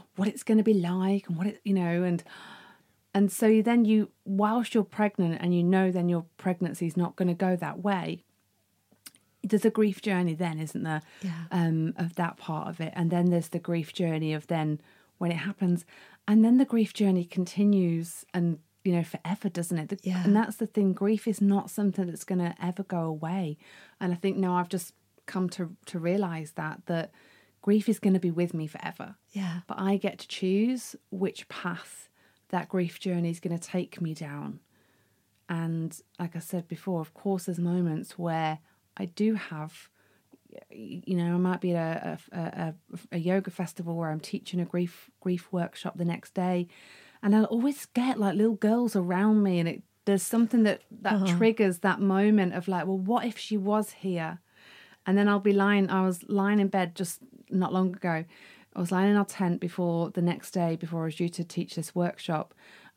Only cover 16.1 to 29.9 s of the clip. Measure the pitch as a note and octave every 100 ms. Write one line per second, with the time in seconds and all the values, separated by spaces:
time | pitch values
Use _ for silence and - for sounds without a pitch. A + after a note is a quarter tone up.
16.1 | - - G#3+ A3+ B3+ C4+ A#3 G#3 - G3+
17.1 | F#3 F3 F#3 F3+ - G3+ G3 F3 E3 E3+
18.1 | - - F3+ E3+ D#3+ _ _ F#3+ F3 E3
19.1 | - E3 G3+ G3+ F3 E3+ E3+ D3+ G3 F#3
20.1 | F3+ F3+ G#3+ A3+ - A3 - G3 F#3+ G3+
21.1 | G#3+ A#3 G3 G3+ G3 - - G3+ F#3+ F3+
22.1 | E3 - F#3 E3+ - F3 F3 G3 F3 D#3+
23.1 | D#3 D#3+ F#3+ E3 D3+ - - - - F#3
24.1 | F3 G3 F#3+ F#3 F3+ F3 F#3 - _ _
25.1 | _ - - F3+ F3+ E3+ F#3 - F3 E3
26.1 | G3 F#3 D#3+ D3+ - D#3 - - E3+ D#3
27.1 | _ _ _ _ _ - G#3 A#3 G#3+ G3+
28.1 | F#3 F3 E3 F3 E3 D#3 - - F3 -
29.1 | G3+ _ G3+ F#3 E3+ - - G3